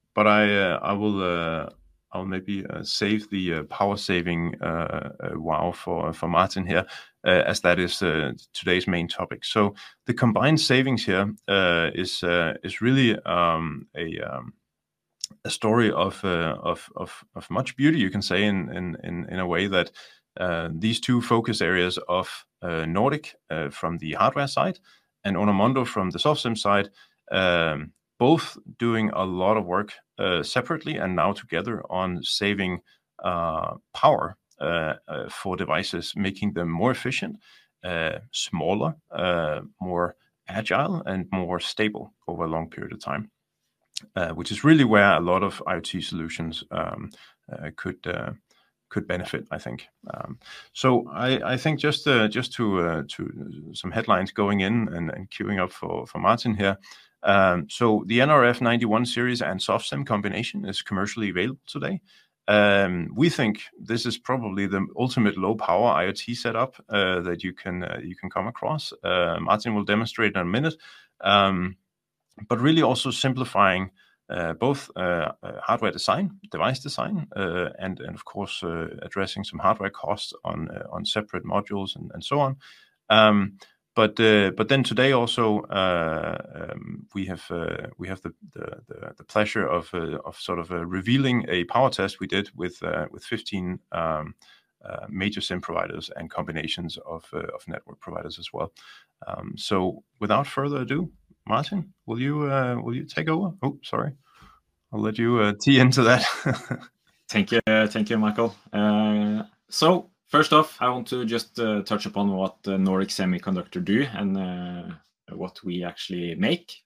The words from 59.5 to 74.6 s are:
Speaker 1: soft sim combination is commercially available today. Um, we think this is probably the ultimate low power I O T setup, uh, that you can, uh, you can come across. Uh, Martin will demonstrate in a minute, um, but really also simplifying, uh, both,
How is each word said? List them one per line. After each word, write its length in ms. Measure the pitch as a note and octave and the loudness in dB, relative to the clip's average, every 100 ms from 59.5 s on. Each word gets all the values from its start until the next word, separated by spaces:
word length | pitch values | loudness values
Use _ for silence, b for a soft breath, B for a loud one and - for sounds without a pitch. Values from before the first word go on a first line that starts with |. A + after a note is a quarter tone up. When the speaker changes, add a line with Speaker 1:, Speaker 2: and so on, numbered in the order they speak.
| F#2 | -2
Speaker 1:
soft 260 | - A2 - | 0 -2 -2
sim 180 | C#3+ | -6
combination 640 | C#3 G#2 G2+ G2 A#2 G#2 G2 | -2 -2 0 -4 -4 -6 -6
is 160 | F#2+ | -8
commercially 480 | - G2 G2+ A#2 G#2 | -4 -4 -2 -4 -4
available 320 | F2+ A2 C3+ - | -2 -2 -4 -12
today. 360 | D3 D3 F#3+ b b b _ - | -8 -6 -6 b b b _ 2
Um, 600 | G#2 G2+ G2+ F#2+ F2+ E2+ | 6 6 4 2 0 -4
we 160 | G#2+ E3 | 2 2
think 320 | - A2+ - - - | 4 0 -2 -8 -14
this 240 | - A2+ | -6 -4
is 140 | A#2+ A2+ | -4 -6
probably 480 | - C3 A2 F#2+ G2 | -4 -4 -2 -4 -2
the 200 | F#2+ G2+ - | 0 -2 -2
ultimate 400 | B2+ B2 G#2 F#2+ | -2 2 2 4
low 160 | F#2+ | 0
power 340 | A2 - F2+ A#2 | 0 2 4 4
I 160 | D2+ F2+ | 4 2
O 40 | |
T 220 | - - | -2 -8
setup, 420 | A#2+ A#2 A2+ C3 - - | -4 -2 -2 -2 -6 -2
uh, 300 | G#2 F#2 F2+ | 2 2 2
that 220 | F2+ E2+ | 0 -4
you 120 | F#2 | -6
can, 280 | - G2 F2+ | -8 -8 -6
uh, 180 | F2 E2+ | -6 -8
you 100 | E2+ | -10
can 140 | F#2 F#2 | -12 -6
come 180 | F#2 F#2+ | -4 -4
across. 460 | B2+ - D3+ - - | -4 -4 -4 -6 -8
Uh, 360 | F#2 F2+ F2 E2+ | -2 0 0 0
Martin 340 | E2+ G#2+ A#2 | 0 0 0
will 100 | G#2 | -2
demonstrate 500 | G2+ G#2 A2+ - G#2+ | 0 0 0 0 0
in 60 | F#2+ | 0
a 40 | |
minute, 320 | F2 A2 D#3+ D#3 B B B - | 0 0 0 -4 B B B -4
um, 540 | G2 G2+ G2 F#2 F2+ F#2 _ _ _ _ _ - G#2+ | 4 4 4 2 -4 -8 _ _ _ _ _ -20 -4
but 140 | A#2 | 0
really 220 | C#3 D#3+ | 4 4
also 280 | C#3 B2+ C3+ | 4 2 -2
simplifying, 800 | - C3+ C3 B2 - G2 F#2 F#2+ b b b - | -2 0 0 0 4 4 4 -2 b b b -10
uh, 240 | - E2+ | -6 -4
both, 380 | E2 | 0